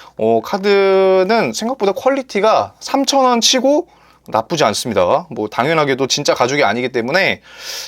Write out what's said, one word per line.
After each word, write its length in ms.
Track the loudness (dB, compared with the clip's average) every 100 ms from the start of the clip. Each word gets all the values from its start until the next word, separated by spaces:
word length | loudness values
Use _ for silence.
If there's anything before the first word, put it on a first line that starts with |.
| -18 -4
어, 220 | 0 0
카드는 1080 | 0 -2 0 2 4 4 4 2 2 0 0
생각보다 380 | -4 -6 -2 -2
퀄리티가 840 | -2 -2 -2 -2 -2 2 2 0 -8
삼천 460 | -4 -2 0 2
원 160 | 2 2
치고 480 | 2 2 2 0 -2 _ _ _ -4
나쁘지 340 | -4 -2 0
않습니다. 640 | 0 0 -2 0 2 2 -2
뭐 180 | -6 -6
당연하게도 580 | -2 0 0 0 0 -2
진짜 280 | -2 0
가죽이 280 | 0 0 0
아니기 280 | 0 0 -4
때문에 500 | -4 -2 0 0 -2 -8 -18 -14 -12